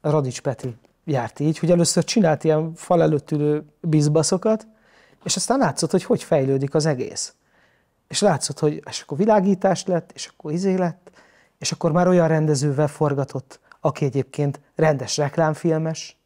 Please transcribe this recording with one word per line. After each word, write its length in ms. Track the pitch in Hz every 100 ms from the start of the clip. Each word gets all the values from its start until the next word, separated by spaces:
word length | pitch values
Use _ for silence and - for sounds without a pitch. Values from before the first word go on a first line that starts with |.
Radics 380 | 156 151 135 120
Peti 360 | 147 127 127 113 _ _
járt 360 | - 135 117 -
így, 180 | 147 156
hogy 120 | 165
először 340 | 175 165 -
csinált 400 | - 226 175 147
ilyen 280 | 160 156 160
fal 280 | 165 - 175
előtt 280 | 160 151 -
ülő 340 | 151 147 151 147 _
bizbaszokat, 840 | 170 156 147 151 151 185 220 214 - _ _ _ _ _
és 120 | - -
aztán 220 | - 262
látszott, 320 | 196 - 160
hogy 140 | 185
hogy 180 | - 233
fejlődik 520 | - 156 135 135 139
az 120 | 156 156
egész. 480 | 127 - - - _ _ _ _ _ _ _ _
És 120 | -
látszott, 380 | 202 143 - 143
hogy 240 | 151 151 -
és 120 | -
akkor 180 | - 143
világítás 680 | 214 214 190 190 190 170 -
lett, 240 | 175 -
és 160 | - - _
akkor 160 | 151
izé 220 | 165 196
lett, 360 | 185 175 - - _ _ _ _ _
és 140 | -
akkor 200 | - 170
már 160 | 160 180
olyan 200 | 180 160
rendezővel 600 | 160 156 143 147 135 151
forgatott, 720 | - 151 139 135 131 - - _ -
aki 240 | 156 -
egyébként 560 | 143 135 127 - 147 - _
rendes 420 | - 160 139 127 -
reklámfilmes 1000 | 143 - 156 151 170 160 160 160 - _